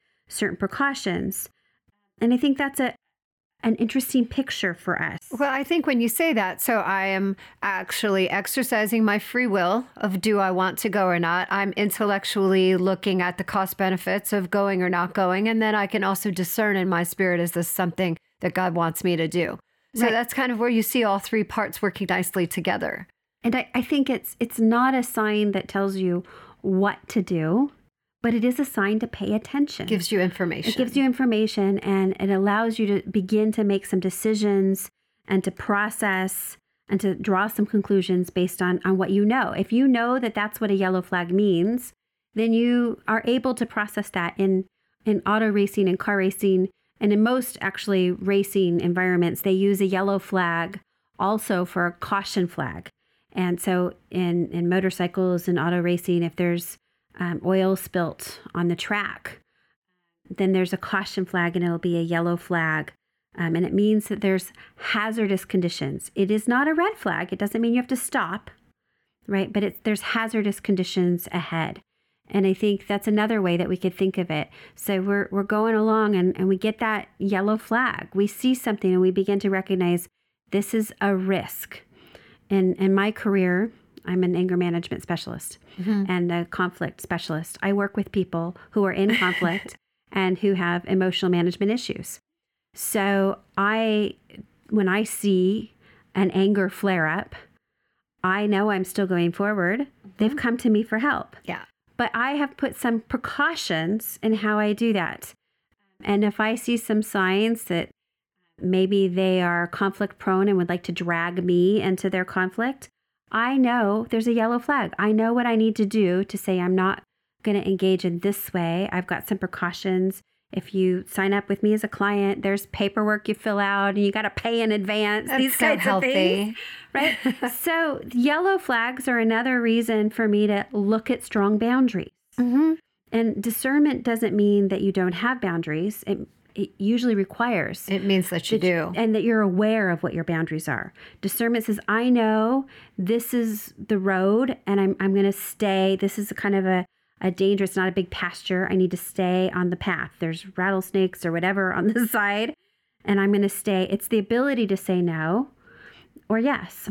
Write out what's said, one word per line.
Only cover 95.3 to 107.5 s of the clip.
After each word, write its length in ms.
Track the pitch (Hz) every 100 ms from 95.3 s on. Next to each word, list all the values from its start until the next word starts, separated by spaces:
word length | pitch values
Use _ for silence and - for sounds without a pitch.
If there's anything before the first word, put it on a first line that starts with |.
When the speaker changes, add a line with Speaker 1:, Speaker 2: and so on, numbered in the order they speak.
| 185 185 214 214 _ _ _ _
Speaker 1:
an 160 | - 196
anger 400 | 190 196 202 185
flare 380 | - 196 180 156
up, 260 | 175 - - - _ _ _ _ _ _ _
I 220 | 185 196 208
know 240 | 196 214
I'm 140 | 190
still 240 | 185 - 190
going 240 | 175 170
forward. 480 | 175 202 208 175 233
Speaker 2:
Mm-hmm. 280 | 277 _ 196 -
Speaker 1:
They've 180 | 214 294
come 200 | 240 247
to 120 | 233
me 140 | 214
for 160 | 226 220
help. 360 | 285 - - -
Speaker 2:
Yeah. 220 | - - - _ _ -
Speaker 1:
But 140 | 240
I 200 | 226 254
have 220 | 294 277 -
put 200 | 262 -
some 240 | 240 226 - 247 - - 302
precautions 720 | 330 - 160 160 220 - -
in 140 | 220 220
how 240 | 214 214
I 140 | 208
do 200 | 208 233
that. 400 | 202 165 - - - _ _ _ _ _ _
And 200 | - 202
if 160 | 208 -
I 140 | 220
see 240 | 240 - 233
some 240 | - 214
signs 640 | 214 202 185 196 220